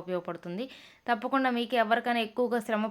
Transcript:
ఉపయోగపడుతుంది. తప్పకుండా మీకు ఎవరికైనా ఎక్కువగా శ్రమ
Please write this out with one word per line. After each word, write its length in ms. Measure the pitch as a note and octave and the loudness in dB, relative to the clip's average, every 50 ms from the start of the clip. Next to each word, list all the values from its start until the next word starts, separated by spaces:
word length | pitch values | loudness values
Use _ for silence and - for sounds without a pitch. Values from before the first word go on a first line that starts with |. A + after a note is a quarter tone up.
ఉపయోగపడుతుంది. 600 | F3 F3 F#3 F3 F3 - E3+ E3 - F3 F3 G3 A#3+ C4+ - - - - - _ - - | -4 -2 -4 -4 -4 -6 -8 -8 -8 -8 -8 -8 -8 -10 -12 -16 -20 -20 -20 _ -2 -2
తప్పకుండా 400 | A#3+ G#3+ A#3 B3 C4 C4+ C4 B3+ B3 | 0 0 0 0 0 2 2 2 2
మీకు 200 | A#3+ A#3+ G#3+ B3 A#3 A3+ | 0 -2 0 2 2 4
ఎవరికైనా 380 | G#3 A#3 A#3+ A#3 B3 A#3+ A#3 A3+ | 4 2 2 2 2 0 0 -2
ఎక్కువగా 340 | G#3+ - - B3 A3+ A#3 A#3+ A3+ | -2 0 0 0 2 0 0 0
శ్రమ 200 | - A3 G#3 G#3+ A3 | 0 0 0 0 0